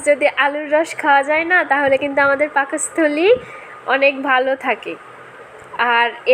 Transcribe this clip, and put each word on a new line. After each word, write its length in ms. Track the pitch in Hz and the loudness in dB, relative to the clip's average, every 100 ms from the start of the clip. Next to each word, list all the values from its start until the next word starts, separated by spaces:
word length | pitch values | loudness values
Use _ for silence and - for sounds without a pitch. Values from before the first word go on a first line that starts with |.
| 294 | 0
যদি 180 | 285 294 - | 2 2 0
আলুর 240 | 277 294 302 | -2 -2 -2
রস 160 | 302 320 - | -2 -2 -2
খাওয়া 200 | 311 277 269 | 2 2 2
যায় 160 | 302 330 | -2 0
না, 60 | 359 302 | 0 2
তাহলে 260 | 285 277 269 | 0 2 0
কিন্তু 160 | 285 277 277 | 0 0 2
আমাদের 220 | 269 294 285 | 2 0 -2
পাকস্থলী 720 | 277 311 - - 311 294 370 508 - - - - - | -2 -4 -6 0 0 2 2 2 0 -18 -18 -12 -4
অনেক 200 | 262 277 269 277 | 2 2 0 0
ভালো 220 | 254 262 269 | 0 0 -2
থাকে। 280 | 269 220 - 165 - - - - - - - - 240 | -4 -4 -6 -12 -14 -20 -20 -20 -20 -20 -12 -4 0
আর 140 | 233 233 - - | 2 0 -2 2